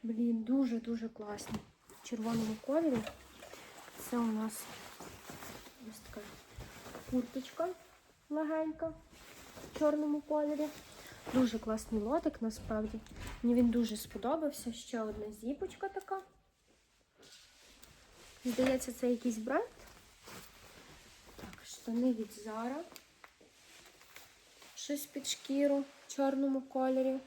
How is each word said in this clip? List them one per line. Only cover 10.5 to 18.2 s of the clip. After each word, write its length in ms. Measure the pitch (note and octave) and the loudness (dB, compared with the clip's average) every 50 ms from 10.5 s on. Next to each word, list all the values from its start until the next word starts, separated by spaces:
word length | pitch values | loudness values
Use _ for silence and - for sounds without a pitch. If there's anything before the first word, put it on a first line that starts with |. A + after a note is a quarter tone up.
| D4+ C#4 D4+ D4 D4 - - - - - - - - - - - - | 2 2 0 -2 -2 -10 -16 -18 -18 -18 -16 -16 -16 -14 -10 2 4
Дуже 240 | B3+ B3+ A#3 A3 A3 | 4 4 6 4 -2
класний 440 | - A3+ A3 A3 - - A3+ G#3+ G#3 | -2 -2 -2 -2 -2 0 0 0 2
лотик, 400 | A3 C#4 E4+ - D#4 - - A3+ | 2 2 2 2 2 0 0 -2
насправді. 560 | A3 A3 - - - A3+ G#3+ G#3+ G#3+ G#3+ A3 - - - - - - - - - | -2 -2 -4 -4 -2 -2 0 0 -2 -4 -8 -10 -12 -12 -12 -10 -10 -8 0 4
Мені 120 | A#3+ A#3+ | 6 8
він 160 | A#3+ B3 A#3 | 8 8 8
дуже 260 | A3+ A#3+ A#3 G#3+ G#3+ | 6 4 4 2 0
сподобався. 760 | G#3+ - - - G#3 G3 A#3 D4 E4 D#4+ D4 D4 - - B3 A#3 | -4 -6 -8 -8 -4 0 0 0 2 2 -2 -2 -2 -6 -8 -8
Ще 300 | - - - - A#3 A3 | -8 -8 -6 -4 -2 -2
одна 300 | G#3+ G3+ G#3+ G#3 G#3+ G#3+ | -2 -4 -6 -6 -8 -8
зіпочка 560 | - A3+ A#3+ C#4+ C#4+ F#4+ F#4 - - - G4 | -8 -6 -6 -4 -4 -4 -8 -6 -6 -6 -4
така. 340 | G4 G4 G4 - F#4+ G4 F#4+ - _ _ _ _ _ _ _ _ _ _ _ _ _ _ _ _ _ _ - - - - - - - - - - - - - - - - - - - - | -4 -6 -4 -4 -6 -6 -6 -10 _ _ _ _ _ _ _ _ _ _ _ _ _ _ _ _ _ _ -20 -20 -20 -20 -20 -20 -20 -20 -20 -20 -20 -20 -20 -20 -20 -20 -20 -20 -20 -20